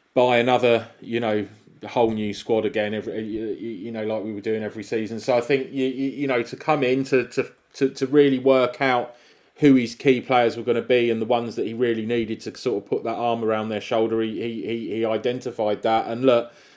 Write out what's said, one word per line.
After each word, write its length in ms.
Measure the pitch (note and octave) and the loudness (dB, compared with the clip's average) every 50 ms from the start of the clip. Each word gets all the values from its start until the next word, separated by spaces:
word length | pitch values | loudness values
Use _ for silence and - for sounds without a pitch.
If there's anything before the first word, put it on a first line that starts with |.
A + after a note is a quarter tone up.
| _ _ _ | _ _ _
buy 220 | C3 B2 B2 B2 | 2 4 6 6
another, 500 | A#2+ A#2+ B2+ B2+ A#2+ B2 A#2+ A#2 A#2 A#2 - - _ | 4 4 4 4 4 4 4 4 4 2 -4 -12 _
you 180 | - - A2+ A#2 | -10 -6 -4 -2
know, 300 | A#2+ A2 G#2+ G#2+ G2+ G2+ - - _ _ _ _ - G#2+ | 0 0 0 0 -2 -4 -10 -18 _ _ _ _ -16 -6
whole 240 | - B2+ A#2+ A2+ A2 | 0 2 2 2 2
new 200 | G#2+ G#2+ G#2 G2+ | 0 -2 -4 -4
squad 320 | - - - A#2 A2 G#2+ | -6 -4 0 0 0 0
again 300 | G#2 F#2+ A2 G#2 G#2 G#2+ | 0 0 -2 -2 -2 -4
every, 260 | G#2+ G2+ A2 F2 A2 A2+ | -6 -6 -6 -6 -6 -6
you, 220 | G#2+ G#2+ G#2+ A2 A2 | -6 -6 -6 -6 -6
you 420 | F#2+ - F#2+ A#2 A2+ F2+ G2+ A#2 | -6 -8 -8 -10 -10 -10 -10 -10
know, 140 | A2+ A2 G#2+ | -8 -6 -6
like 180 | G#2+ A2 A2 G2 | -4 -4 -4 -4
we 100 | A2 G#2+ | -6 -8
were 80 | G2+ | -6
doing 220 | G2+ A2+ A2 A2 G#2+ | -4 -4 -4 -2 -4
every 220 | G#2 G2 A2 G2+ | -6 -8 -10 -8
season. 340 | - B2 A2+ A2 G2+ A2+ A2 | -6 -4 -4 -4 -4 -6 -6
So 180 | G2+ - B2 | -2 0 0
I 40 | A#2+ | 0
think, 320 | A#2 - C#3+ C3+ B2+ A2 C3 | 2 2 0 0 -2 -4 -4
you, 140 | C#3 C3 | -4 -2
you, 240 | C3 B2+ B2+ C3+ C#3 | -2 -2 -4 -4 -6
you 160 | A#2 C3+ C#3+ C3+ | -4 -4 -4 -2
know, 120 | C3 A#2+ | -2 -2
to 140 | A#2 - - | -2 -4 -8
come 300 | - - - D#3 D3 C3+ | -6 -2 -2 0 0 2
in 180 | B2 B2+ C3+ C3+ | 0 0 0 0
to, 220 | C3 - B2+ A#2+ A#2+ | 2 0 0 0 0
to, 200 | - - B2 - - _ _ _ _ | -2 -4 -4 -4 -8 _ _ _ _
to, 140 | - C#3 C3 | -2 -2 -2
to 180 | C3+ - C3+ | -2 -4 -4
really 320 | B2+ C#3 D3 C#3+ C#3+ C3+ B2+ | 2 4 6 6 6 4 2
work 420 | B2 C3+ C3+ C3 B2+ B2 - - | 2 4 4 4 4 2 0 0
out 360 | C#3+ C3+ B2+ B2 A#2+ - - _ _ _ _ _ _ _ _ | 0 0 2 0 -2 -4 -10 _ _ _ _ _ _ _ _
who 180 | - D3+ D3 C3+ | 4 6 6 6
his 220 | B2+ A#2+ A2 - | 6 4 2 -4
key 240 | - - C#3+ B2+ B2 | 0 2 2 2 2
players 360 | A2 - C3 B2 A#2+ A#2 A2 | 2 2 2 4 4 2 0
were 60 | A#2 A2 | -2 -2
gonna 180 | A#2 A#2 A#2 | -2 0 0
be 300 | A#2 - B2+ B2 A#2+ A#2 | 2 2 2 2 4 2
and 100 | A2+ A2 | 0 -2
the 60 | A2+ | 0
ones 300 | A2 B2 A#2 A#2+ A#2 G#2 | 0 0 0 0 -4 -6
that 100 | A2+ G2+ | -6 -6
he 80 | G#2+ A2+ | -6 -4
really 320 | A2+ B2+ A#2+ A#2 A2 G#2+ | -2 -2 0 0 -2 -2
needed 340 | A2 A#2+ A#2+ A2+ G#2 A2 G#2+ - | -2 -2 -2 -2 -4 -6 -8 -10
to 140 | A2 - | -12 -14
sort 280 | - - B2+ A2+ G2+ G2 | -6 -4 -4 -4 -4 -4
of 40 | - | -4
put 140 | - - G2+ | -6 -4 -4
that 140 | A#2 A2+ | -6 -4
arm 260 | A2+ A#2 A#2+ A#2 A#2 A2+ | -2 -2 -2 0 0 0
around 260 | A2 A2 G#2+ G#2+ A2 | -2 -2 -2 -2 -4
their 120 | A2 G#2 | -6 -6
shoulder, 400 | - - B2 A2+ A2+ A2 A2+ A2+ | -4 -2 0 0 0 0 0 0
he, 200 | A2+ A2 G#2+ F2+ | -2 -2 -4 -6
he, 260 | A2 A#2+ A2+ A2 D#2 | -6 -6 -6 -8 -6
he, 280 | G2+ A#2 A#2 A2+ E2+ G2+ | -6 -6 -6 -6 -6 -4
he 100 | A2+ A2 | -4 -2
identified 800 | A2 A2+ G#2+ G#2+ A#2+ B2 B2+ - B2+ - - A2 G#2 G#2 G2 - | -2 -2 -2 -2 -4 -4 -4 -6 -8 -6 -2 -2 -2 -2 0 0
that. 240 | A2+ A2 A2+ - | 0 0 0 0
And 180 | - A#2 A#2+ B2+ | -2 -4 0 4
look, 280 | C3 B2 A#2 A#2 - - - - _ _ | 4 4 4 2 -2 -8 -20 -20 _ _